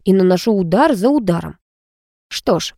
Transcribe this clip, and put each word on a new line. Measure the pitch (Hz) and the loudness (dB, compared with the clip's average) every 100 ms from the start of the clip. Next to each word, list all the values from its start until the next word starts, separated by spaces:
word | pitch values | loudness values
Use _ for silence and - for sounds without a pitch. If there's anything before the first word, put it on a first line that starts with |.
и | - | 0
наношу | 190 185 180 233 | 2 2 2 0
удар | 202 170 190 320 208 | -2 0 2 2 2
за | 233 | 0
ударом. | 294 190 170 - - _ _ _ _ _ _ - | 0 -2 -4 -6 -16 _ _ _ _ _ _ -16
Что | - - 170 | -8 -2 -2
ж, | - | -2